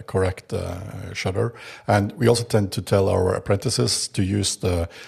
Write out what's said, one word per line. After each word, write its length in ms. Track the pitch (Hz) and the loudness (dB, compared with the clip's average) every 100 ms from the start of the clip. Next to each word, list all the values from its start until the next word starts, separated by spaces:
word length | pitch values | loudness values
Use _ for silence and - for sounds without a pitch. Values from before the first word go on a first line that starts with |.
| - | -4
correct, 440 | 95 95 - - | 0 0 -2 -8
uh, 640 | 95 90 90 98 98 95 | -6 -6 -8 -10 -12 -10
shutter. 400 | 95 95 95 113 - - - - | -6 -4 -2 -2 -4 -16 -8 2
And 240 | 104 104 | 2 2
we 140 | - 117 | 2 4
also 160 | 120 | 4
tend 280 | 117 110 98 | 2 2 2
to 80 | - | -2
tell 260 | 92 101 95 | 0 2 4
our 260 | 92 92 | 2 2
apprentices 760 | 92 - 101 117 113 120 - - | 0 0 0 0 0 0 0 -2
to 140 | - | -2
use 340 | 95 101 98 - | 0 0 0 -2
the, 320 | 90 87 87 - | 0 0 -2 -8